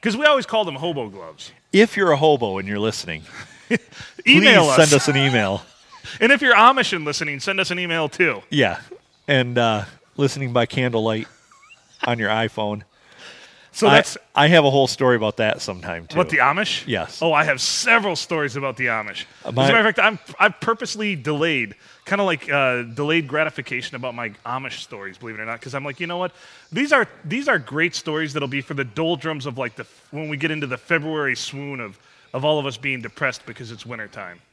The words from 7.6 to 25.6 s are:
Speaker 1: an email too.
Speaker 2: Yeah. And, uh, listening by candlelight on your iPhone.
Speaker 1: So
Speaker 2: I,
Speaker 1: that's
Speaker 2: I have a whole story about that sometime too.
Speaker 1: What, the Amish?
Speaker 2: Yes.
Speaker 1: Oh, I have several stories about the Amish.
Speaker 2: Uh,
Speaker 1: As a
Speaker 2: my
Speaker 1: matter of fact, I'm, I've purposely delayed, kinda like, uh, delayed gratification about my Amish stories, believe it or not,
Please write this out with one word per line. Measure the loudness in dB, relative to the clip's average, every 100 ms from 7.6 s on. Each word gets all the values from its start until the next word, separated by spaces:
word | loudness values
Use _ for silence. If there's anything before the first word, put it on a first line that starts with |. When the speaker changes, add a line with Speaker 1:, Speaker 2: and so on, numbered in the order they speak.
| -2
Speaker 1:
an | -4
email | -4 -2 -2
too. | 0 0 0 -6
Speaker 2:
Yeah. | 0 0 0 -12 -20 _ _ 0
And, | 0 2 0
uh, | 2 0 -4 -16 _ -2
listening | -2 -2 -2
by | 0 0
candlelight | 0 -2 0 0 -2 -6 _ _ _ _ -20 _ _
on | -4 -2
your | 0
iPhone. | 0 -2 -4 -6 -6 -10 _ _ -20 -20 -20 -20 -20 _
Speaker 1:
So | 0 6
Speaker 2:
I, | 6
Speaker 1:
that's | 4 -6 _ 2
Speaker 2:
I | 6
have | 8 6
a |
whole | 4 2
story | 2 2 2
about | 0 0
that | -2 -2
sometime | -6 -10 -8 -10 -6
too. | -2
Speaker 1:
What, | 0
the | 4
Amish? | 2 2 -2 -6 -4
Speaker 2:
Yes. | -4 -4 -4
Speaker 1:
Oh, | 0
I | 2 2
have | 0
several | -2 -4 2 2 2 -6
stories | -6 -4 -4 -6
about | -8 -4
the | -4
Amish. | -4 -6 -12 -16 -14 -6
Speaker 2:
Uh, |
Speaker 1:
As |
a |
Speaker 2:
my | 2 4
Speaker 1:
matter | 4 4
of | 4
fact, |
I'm, | 2 0 -12 2
I've | 2 2
purposely | -4 -4 -6 -6 -6 -4
delayed, | -4 -2 0 -2 -4 -10 -20 _ -6
kinda | -2
like, | 0 -2 -2
uh, | 0 2 0
delayed | -6 -6 -2 0 -2
gratification | -2 -2 -4 -10 -10 -10 -10
about | -10 -8
my | -12 -12 -10
Amish | -8 -8 -14
stories, | -16 -14 -16 -14
believe | -14 -12
it |
or | -10
not, | -12